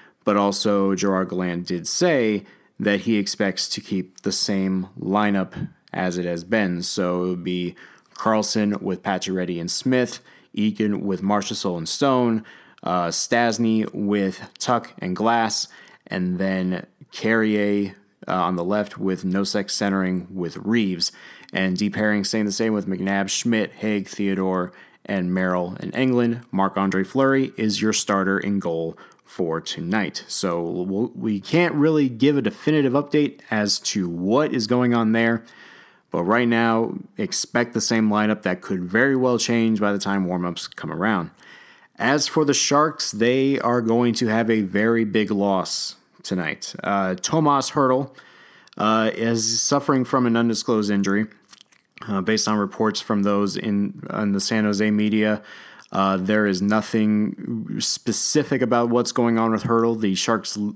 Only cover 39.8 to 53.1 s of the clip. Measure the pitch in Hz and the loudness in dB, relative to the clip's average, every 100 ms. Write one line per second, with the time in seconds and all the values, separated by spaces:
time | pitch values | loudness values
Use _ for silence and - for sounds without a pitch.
39.8 | 104 101 101 98 90 90 87 85 - - | 2 0 -2 0 0 0 -2 -4 -8 -10
40.8 | 78 80 101 104 85 - - - - - | -10 -2 0 0 -2 -10 -20 -20 -20 -20
41.8 | - - 117 147 143 - 147 139 - 143 | -20 -4 0 0 0 0 2 2 2 2
42.8 | 156 147 - 107 117 131 135 135 117 123 | 2 0 -6 0 2 2 2 2 2 0
43.8 | 113 113 120 110 117 110 113 110 98 101 | 2 2 2 2 2 2 2 2 2 0
44.8 | 110 117 113 110 104 104 101 95 90 - | 2 2 2 0 0 2 2 2 0 -4
45.8 | - - _ _ - 90 80 73 - - | -4 -8 _ _ -6 -4 -4 -6 -8 -8
46.8 | - 101 95 92 - 160 151 139 131 - | -2 0 0 -4 -2 2 4 4 2 2
47.8 | 131 131 139 - - - - - - - | 2 2 0 -10 -20 -20 -20 -20 -16 -2
48.8 | 107 110 110 - 113 117 110 110 - 143 | 2 2 2 0 0 0 0 0 2 0
49.8 | 139 139 123 135 123 113 117 110 - 113 | 2 0 2 2 2 4 2 0 0 0
50.8 | 104 101 98 101 107 - - - - _ | 2 0 2 0 -2 -8 -20 -20 -20 _
51.8 | _ - - 101 92 107 110 107 101 - | _ -16 -6 -4 0 0 2 0 0 0
52.8 | 110 104 - | -2 -2 -2